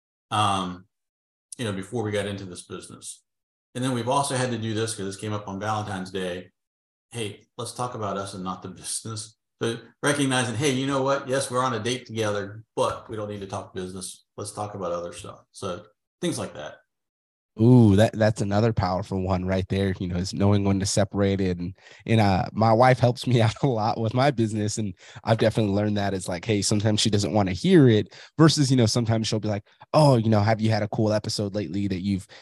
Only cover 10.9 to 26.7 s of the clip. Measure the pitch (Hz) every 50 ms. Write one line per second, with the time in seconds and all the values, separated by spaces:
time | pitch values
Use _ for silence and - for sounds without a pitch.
10.9 | 143 135 131 135 139 139 139 127 131 139 135 - 123 123 127 131 120 107 104 120
11.9 | 123 120 - - 110 113 110 104 104 101 98 101 104 110 - _ _ - 123 -
12.9 | - - - - 113 107 107 104 104 101 98 95 - - - - - 95 92 92
13.9 | 95 95 92 - - - _ _ _ - 104 101 - 104 104 101 - 101 92 87
14.9 | 85 87 85 87 85 - - - 92 - _ _ - - 101 92 87 85 - -
15.9 | _ _ _ _ _ _ - 175 131 110 98 90 - 78 76 76 - - _ _
16.9 | _ _ _ _ _ _ _ _ _ _ _ _ _ - 110 120 127 123 113 104
17.9 | 95 98 110 - - 107 107 107 110 - 104 98 101 104 113 117 107 - 98 90
18.9 | 92 90 95 - 98 95 92 92 95 90 92 92 95 95 92 - 98 98 98 98
19.9 | 92 - 98 87 92 90 92 95 - - 98 101 104 101 98 98 98 98 98 101
20.9 | - 107 98 - - 98 101 98 98 95 98 92 90 87 90 87 92 _ - -
21.9 | - - - - 113 113 104 101 95 87 - - - - 113 117 113 110 127 131
22.9 | 131 - - 123 120 - - 127 120 120 110 110 - - - 139 120 107 104 113
23.9 | - - 113 110 110 127 131 147 127 107 113 107 107 107 104 104 - 117 110 98
24.9 | 90 _ - - - - - - 113 107 117 110 - 120 110 101 98 101 104 107
25.9 | 104 104 101 98 95 92 - - 92 87 - - 107 101 95 -